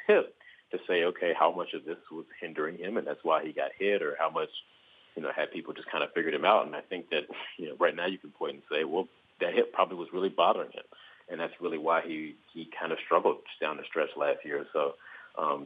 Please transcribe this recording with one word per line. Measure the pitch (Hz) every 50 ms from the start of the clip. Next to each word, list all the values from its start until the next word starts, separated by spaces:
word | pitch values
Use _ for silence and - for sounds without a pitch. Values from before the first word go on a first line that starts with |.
| -
hip | - 208 170 - - - _ - - - - _ -
to | - 92 -
say, | - 92 85 85
okay, | 90 90 - 90 85 80
how | - 80 85
much | 90 90 85 - -
of | 78 67
this | 78 85 - _ -
was | 78 82 78 - - -
hindering | 87 82 78 78 76 76 -
him, | - 87 95 117
and | 101 -
that's | 73 73 - -
why | 82 78 76 76
he | 78
got | 73 76 69 69 -
hit, | - 95 101 101 95 80
or | 73 73 76
how | 82 78
much, | 80 82 78 76 - - - _ _ _ _ _ _ _ _ _ -
you | 82 76
know, | 69 -
had | - 73 -
people | - 85 71 76 78
just | - - -
kinda | - 80 73 - -
figured | 85 80 80 76
him | 71 78
out. | 95 110 95 -
And | 76 76
I | 76
think | - - 95 87 - -
that, | - 78 - - - - - - -
you | - 87
know, | 76 71 69
right | 87 82 85
now | 85 87
you | 92 95 -
can | - 73
point | - - 82 73 69
and | 71 - -
say, | 78 76 78
well, | 71 80 92 95 - _ _ _ _ _ -
that | 90 85 -
hit | 120 92 - -
probably | - 92 85 92
was | 87 82 80 90
really | 92 95 95
bothering | - - 85 98 110 95 76 -
him, | - - - _ - - - - - - - -
and | 87 80
that's | 82 80 - -
really | 85 87 82 76
why | 76 82 82 80
he, | 80 82 80 78 78 76 73 - _ _ -
he | 82 80 - - -
kinda | 85 80 80 - -
struggled | - 82 90 87 - 73 - - - - -
down | 80 76 73
the | 71 -
stretch | - - 82 73 71 -
last | 73 73 71 69 - -
year. | 76 71 71 71 -
So, | - 135 71 71 - - - - - - - - -
um, | - 80 76 71 71 71